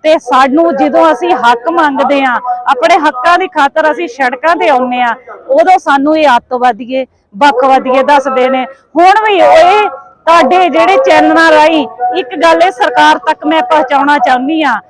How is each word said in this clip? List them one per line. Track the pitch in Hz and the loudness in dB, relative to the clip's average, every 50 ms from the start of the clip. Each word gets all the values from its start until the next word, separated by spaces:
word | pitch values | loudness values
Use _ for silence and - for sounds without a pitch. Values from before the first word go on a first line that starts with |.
| - | 2
ਤੇ | 311 311 320 | 0 0 0
ਸਾਨੂੰ | - - 269 254 262 277 247 311 339 339 339 | 0 -2 0 0 2 2 2 0 0 0 0
ਜਦੋਂ | - 302 294 - 330 330 320 | -2 -2 0 0 2 2 2
ਅਸੀਂ | 311 320 339 349 349 | 0 0 -2 -2 -2
ਹੱਕ | 254 233 240 247 240 240 320 | 0 0 0 0 0 -2 -4
ਮੰਗਦੇ | 330 349 320 294 269 269 262 262 285 277 269 | -2 0 -2 -2 -2 -2 -2 -2 0 0 -2
ਆ, | 262 240 220 - - - - - - | -2 -4 -4 -6 -6 -8 -6 -2 -4
ਆਪਣੇ | 277 254 - 330 349 381 | -2 0 0 0 0 0
ਹੱਕਾਂ | 294 311 285 247 247 339 349 - | 0 -2 -4 -2 0 0 0 0
ਦੀ | 381 - | -2 -4
ਖਾਤਰ | - 302 277 277 277 311 311 311 | -2 -2 -2 -2 _ -2 -2 -2
ਅਸੀਂ | 302 - 349 320 | -2 -4 -6 -10
ਸੜਕਾਂ | 240 - 269 247 254 254 - 320 349 | -6 -4 -4 -4 -4 -2 -2 -2 -2
ਤੇ | 311 370 330 | 0 0 0
ਆਉਂਦੇ | 285 247 254 254 247 247 | 0 0 -2 -4 -4 -4
ਆ, | 247 240 226 - - - - - - - | -4 -4 -4 -6 -12 -20 -20 -20 -6 -2
ਉਦੋਂ | 262 294 339 370 370 381 | 0 0 2 2 2 0
ਸਾਨੂੰ | - 320 277 277 269 302 311 311 | 2 -2 -2 0 0 0 0 2
ਇਹ | 311 285 | 2 2
ਅੱਤਵਾਦੀਏ, | 247 240 _ _ 254 247 240 247 233 202 254 226 262 262 254 _ _ _ _ _ _ | 2 0 _ _ -6 -2 -2 -2 -2 -2 -8 -8 -6 -6 -6 _ _ _ _ _ _
ਵੱਖਵਾਦੀਏ | 196 277 285 277 247 262 269 262 262 277 262 254 269 262 | 0 0 0 2 2 0 2 2 0 0 0 -2 0 2
ਦੱਸਦੇ | 277 294 285 262 277 262 262 247 254 | 2 2 0 0 -2 -2 -2 0 0
ਨੇ। | 262 262 254 - - _ _ _ _ 302 | -2 -2 -6 -8 -12 _ _ _ _ 2
ਹੁਣ | 349 370 392 440 440 | 4 4 4 2 2
ਵੀ | 427 403 359 | 0 0 2
ਇਹ | 311 285 - - 320 349 392 427 427 381 - - - - _ _ _ | 2 4 4 4 4 4 2 2 0 -2 -4 -10 -20 -20 _ _ _
ਤੁਹਾਡੇ | 311 330 339 320 254 359 370 370 349 | 2 2 2 4 2 2 2 0 0
ਜਿਹੜੇ | 262 320 330 349 392 523 539 | 0 0 0 2 2 0 2
ਚੈਨਲਾਂ | 539 - - - 311 311 320 330 330 | 2 2 2 2 2 2 2 2 2
ਰਾਹੀਂ | 311 302 302 311 330 311 269 220 - - 247 247 247 - | 4 4 2 2 0 -2 -4 -6 -8 -6 -6 -4 -4 -4
ਇੱਕ | 381 254 381 | -6 -8 -6
ਗੱਲ | 302 330 330 330 330 | -2 0 0 2 2
ਇਹ | 339 370 | 0 0
ਸਰਕਾਰ | 381 508 415 311 254 - 302 302 311 311 - | 0 -2 -4 -2 0 2 2 2 2 0 -2
ਤੱਕ | 320 311 _ - | -6 -6 _ -4
ਮੈਂ | 302 320 320 | -2 -2 -2
ਪਹੁੰਚਾਉਣਾ | 311 - 320 302 302 - 285 277 277 285 294 294 | -2 0 0 -2 0 0 -2 -2 0 0 0 0
ਚਾਹੁੰਦੀ | 359 320 262 247 262 269 320 320 311 | 0 0 0 -2 -2 -4 -4 -2 -2
ਆ | 269 226 202 - _ | -2 -4 -4 -8 _